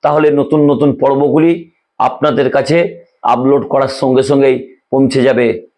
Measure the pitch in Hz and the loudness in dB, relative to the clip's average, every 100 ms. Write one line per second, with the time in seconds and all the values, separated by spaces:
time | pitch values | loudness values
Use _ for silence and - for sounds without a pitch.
0 | 147 147 151 143 143 151 147 143 147 123 | 0 0 2 0 0 0 2 2 0 0
1 | 135 139 143 139 165 170 165 _ _ _ | -2 0 0 2 0 -2 -6 _ _ _
2 | 127 - 151 127 127 135 135 165 160 - | -6 -2 -2 0 0 0 0 0 -2 -6
3 | - _ - 120 131 143 143 143 135 - | -20 _ -2 0 2 0 0 -2 -2 -4
4 | 135 131 131 139 139 127 - - _ 135 | 0 0 2 2 2 0 -6 -20 _ -2
5 | 135 131 120 120 120 - - | 0 2 0 2 0 -2 -8